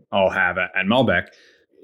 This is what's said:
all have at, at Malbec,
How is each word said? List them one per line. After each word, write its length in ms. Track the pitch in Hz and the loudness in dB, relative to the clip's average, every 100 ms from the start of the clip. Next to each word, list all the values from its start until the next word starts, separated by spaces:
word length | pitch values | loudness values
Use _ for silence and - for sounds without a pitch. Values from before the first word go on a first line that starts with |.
| _ | _
all 180 | 101 95 | 0 0
have 300 | 95 90 90 | 0 -2 -2
at, 100 | 90 92 | -4 -4
at 100 | 95 | 0
Malbec, 440 | 123 117 87 - - - _ _ _ | 2 2 0 -4 -16 -20 _ _ _